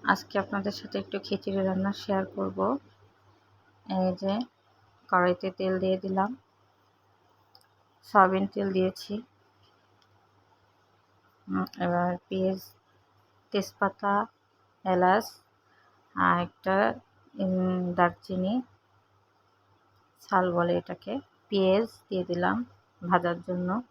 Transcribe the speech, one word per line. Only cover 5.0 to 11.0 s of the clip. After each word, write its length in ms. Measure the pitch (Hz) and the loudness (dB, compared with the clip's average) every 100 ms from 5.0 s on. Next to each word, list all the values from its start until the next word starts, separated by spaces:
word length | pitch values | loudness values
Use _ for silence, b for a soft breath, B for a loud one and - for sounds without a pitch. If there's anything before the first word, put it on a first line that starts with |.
| - | 0
কড়াইতে 380 | 185 180 180 190 | 4 4 2 -4
তেল 220 | - 190 185 | -4 -2 0
দিয়ে 180 | 185 190 | 0 0
দিলাম, 320 | 190 190 202 254 _ _ _ _ _ _ _ _ _ _ _ _ _ _ _ _ - | 0 0 0 -4 _ _ _ _ _ _ _ _ _ _ _ _ _ _ _ _ 4
সয়াবিন 400 | 208 185 190 196 | 6 6 4 -2
তেল 200 | 208 196 | -2 -2
দিয়েছি। 420 | 185 185 - - 208 247 _ _ _ _ _ _ _ _ _ _ _ _ _ _ _ _ _ | 2 0 -2 -10 -10 -10 _ _ _ _ _ _ _ _ _ _ _ _ _ _ _ _ _